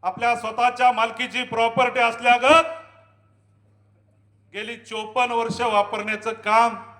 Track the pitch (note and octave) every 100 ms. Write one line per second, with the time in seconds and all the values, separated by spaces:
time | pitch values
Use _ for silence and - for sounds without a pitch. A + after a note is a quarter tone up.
0 | F3 - A#3 A#3 A3 A3 B3 A#3+ B3 A3+
1 | A3+ A3+ B3+ B3 B3 A3+ A3+ A#3 B3 B3
2 | A#3 A#3 A#3+ A#3+ B3+ D#4+ D#4+ - - _
3 | _ _ _ _ _ _ _ _ _ _
4 | _ _ _ _ _ G3 A3 A#3 - G#3+
5 | A3 B3+ B3 A#3 A3+ A3 A#3+ G#3 G3+ G#3+
6 | G#3 G#3+ A3 A3+ G#3 A3 A#3 - - -